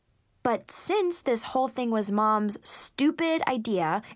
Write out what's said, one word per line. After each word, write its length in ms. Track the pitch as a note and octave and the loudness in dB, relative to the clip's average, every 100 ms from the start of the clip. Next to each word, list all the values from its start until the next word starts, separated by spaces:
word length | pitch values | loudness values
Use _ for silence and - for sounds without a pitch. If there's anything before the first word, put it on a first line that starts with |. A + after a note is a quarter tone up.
| _ _ _ _ | _ _ _ _
But 280 | B3 A3+ - | -2 -2 -2
since 520 | - - G4+ F4+ E4+ | -4 0 0 0 0
this 220 | - A3+ | 0 -2
whole 240 | - C4 C4 | 0 0 0
thing 220 | - B3 | -2 0
was 220 | A3 G3+ | 0 0
Mom's 460 | G3+ G#3+ G#3+ G#3 G#3 | 2 2 2 0 -4
stupid 800 | - - - - C#4+ E4 E4 D#4+ - | -6 -4 -4 0 2 2 0 0 0
idea, 540 | G#3 A3+ G3 D#3+ F#3 - | -2 0 0 2 0 -4